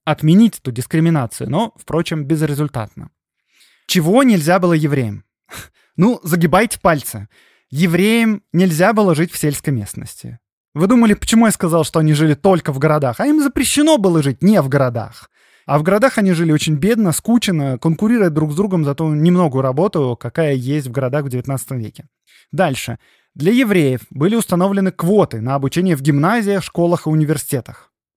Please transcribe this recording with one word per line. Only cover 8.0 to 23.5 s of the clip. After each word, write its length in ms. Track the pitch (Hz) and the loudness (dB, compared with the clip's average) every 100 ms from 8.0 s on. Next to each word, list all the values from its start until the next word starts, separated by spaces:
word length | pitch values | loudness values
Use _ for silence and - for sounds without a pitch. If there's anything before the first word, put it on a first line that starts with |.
| 202 233 226 208 _ | 2 2 0 -2 _
нельзя 400 | 165 190 151 185 | 0 2 2 2
было 240 | 220 202 151 | 2 2 2
жить 160 | 175 | -2
в 40 | - | -2
сельской 360 | 151 143 - | -4 -4 -4
местности. 680 | 127 101 - - - 120 120 _ _ _ | -4 -6 -12 -16 -16 -18 -18 _ _ _
Вы 140 | 147 190 | -4 2
думали, 280 | 240 226 | 4 4
почему 320 | 208 - 226 233 | 2 2 4 4
я 60 | |
сказал, 300 | - 175 165 | 2 0 0
что 160 | 151 165 | 0 0
они 140 | 156 | 2
жили 220 | 147 156 | 2 2
только 380 | 143 196 175 - | 2 2 2 -2
в 60 | 135 | -2
городах? 400 | 151 151 131 113 | 0 0 -2 -2
А 80 | 247 | 0
им 160 | 311 | 2
запрещено 560 | 277 - 247 - 302 302 | 0 -2 -2 0 2 4
было 240 | 190 165 | 2 2
жить 180 | 139 123 | 0 0
не 220 | 180 214 | 2 4
в 60 | 135 | 2
городах. 600 | 143 127 113 104 - - _ _ _ - | 0 0 -2 -10 -14 -20 _ _ _ -2
А 100 | 147 | 0
в 60 | |
городах 340 | 156 202 262 233 | 2 2 2 2
они 180 | 190 | 0
жили 180 | 165 165 | 2 2
очень 240 | 151 - 147 | 0 0 0
бедно, 340 | 180 233 202 | 0 0 0
скучно, 680 | 143 - 233 - 165 139 127 | -2 0 0 0 -2 -2 -2
конкурируя 520 | 165 160 214 240 185 | -2 0 0 2 2
друг 220 | 151 156 | 0 -2
с 20 | |
другом 300 | 147 208 180 | -2 -2 0
за 100 | 143 | -2
ту 180 | 139 160 | -2 -2
немногую 500 | 151 165 180 170 131 | 2 2 4 2 0
работу, 540 | 131 131 196 170 131 120 | -2 0 0 0 -2 -4
какая 340 | 120 - 156 | -8 -4 -2
есть 320 | 135 123 151 131 | -2 -2 -4 -4
в 60 | |
городах 320 | 123 127 143 | -4 -4 -4
в 60 | 139 | -4
девятнадцатом 480 | 123 131 135 - 131 | -6 -6 -8 -6 -10
веке. 260 | 107 - - _ _ _ _ | -10 -14 -20 _ _ _ _
Дальше. 460 | 147 175 131 - 117 _ _ _ | -2 -2 -2 -8 -12 _ _ _
Для 180 | - 160 | -4 0